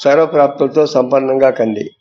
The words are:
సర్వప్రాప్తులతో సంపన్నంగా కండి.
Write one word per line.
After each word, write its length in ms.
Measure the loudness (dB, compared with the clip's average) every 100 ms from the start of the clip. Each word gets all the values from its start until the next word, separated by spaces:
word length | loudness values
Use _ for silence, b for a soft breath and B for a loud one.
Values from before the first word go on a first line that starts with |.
సర్వప్రాప్తులతో 840 | 0 2 2 2 0 0 -2 0
సంపన్నంగా 640 | 0 0 0 -2 0 2 0
కండి. 400 | 0 -4 -4 -10 -14